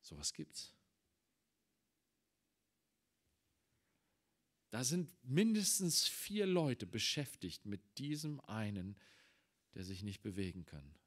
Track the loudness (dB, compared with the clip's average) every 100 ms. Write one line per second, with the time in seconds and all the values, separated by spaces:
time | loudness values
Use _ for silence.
0 | -14 -4 -4 -4 -10 -10 -14 -16 _ _
1 | _ _ _ _ _ _ _ _ _ _
2 | _ _ _ _ _ _ _ _ _ _
3 | _ _ _ _ _ _ _ _ _ _
4 | _ _ _ _ _ _ _ 0 2 2
5 | 0 -6 0 4 6 6 4 2 4 4
6 | 2 0 -4 0 4 6 4 2 -2 0
7 | 0 0 -2 -4 -8 -8 -8 -8 -8 -8
8 | -4 -2 -2 -6 -6 -2 -2 -2 -4 -8
9 | -18 -20 -20 _ _ _ _ -10 -8 -6
10 | -6 -4 -6 -2 -2 -4 -10 -12 -14 -20